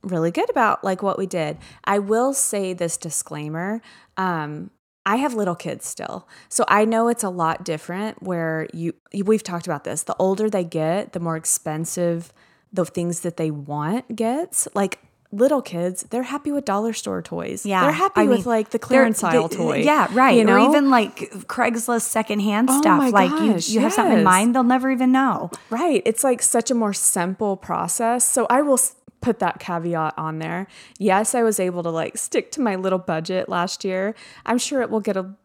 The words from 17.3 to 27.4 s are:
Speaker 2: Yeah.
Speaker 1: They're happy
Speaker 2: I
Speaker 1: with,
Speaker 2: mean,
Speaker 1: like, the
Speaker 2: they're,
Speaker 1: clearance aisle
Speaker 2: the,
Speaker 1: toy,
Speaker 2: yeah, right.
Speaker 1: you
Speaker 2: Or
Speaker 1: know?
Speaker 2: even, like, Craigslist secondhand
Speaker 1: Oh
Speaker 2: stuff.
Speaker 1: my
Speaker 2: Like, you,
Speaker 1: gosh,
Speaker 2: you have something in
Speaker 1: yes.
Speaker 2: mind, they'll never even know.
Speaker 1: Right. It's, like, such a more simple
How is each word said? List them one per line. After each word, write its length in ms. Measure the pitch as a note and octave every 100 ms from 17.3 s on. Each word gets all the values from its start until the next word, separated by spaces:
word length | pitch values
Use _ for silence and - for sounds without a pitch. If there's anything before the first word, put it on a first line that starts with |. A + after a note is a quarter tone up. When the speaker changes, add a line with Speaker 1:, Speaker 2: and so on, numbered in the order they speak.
| E3+ E3+ - G#3
Speaker 2:
Yeah. 160 | F#3+
Speaker 1:
They're 100 | F3+
happy 300 | D4+ G4 -
Speaker 2:
I 20 | D4+
Speaker 1:
with, 120 | A#3+
Speaker 2:
mean, 60 | G3
Speaker 1:
like, 240 | A3+ G#3+
the 80 | A3+
Speaker 2:
they're, 100 | -
Speaker 1:
clearance 360 | B3+ B3 G#3+
aisle 240 | F#3 E3 E3
Speaker 2:
the, 80 | F#3+
Speaker 1:
toy, 220 | D#3+ C#3+
Speaker 2:
yeah, 300 | - D4+ G3+
right. 220 | G#3+ C4 A#3+
Speaker 1:
you 60 |
Speaker 2:
Or 20 | G#3+ G3
Speaker 1:
know? 100 | C4+
Speaker 2:
even, 200 | D4 C#4
like, 280 | B3+ G3+ - G3 F#3+ E3
Craigslist 560 | - A#3+ A3+ A3+ A#3
secondhand 680 | - A3+ G#3+ G#3 G3+ G#3 B3+
Speaker 1:
Oh 80 | C4+
Speaker 2:
stuff. 180 | D#4 F4
Speaker 1:
my 120 | C4
Speaker 2:
Like, 220 | G3+ F#3
you, 220 | D#4 A3
Speaker 1:
gosh, 160 | - -
Speaker 2:
you 100 | A3
have 120 | D4
something 200 | G4+ F#4+
in 60 | A3
Speaker 1:
yes. 60 | G3
Speaker 2:
mind, 300 | F#3 A3+ B3
they'll 80 |
never 260 | A#3+ B3+ C4
even 200 | B3+ B3+
know. 380 | C4 C4 G3 F3 - -
Speaker 1:
Right. 320 | A3+ E4+ C4 -
It's, 180 | A3
like, 180 | C4+ B3
such 280 | - A#3 A3+
a 40 | A#3+
more 180 | G#3+
simple 640 | G3 - G3 F3 F#3+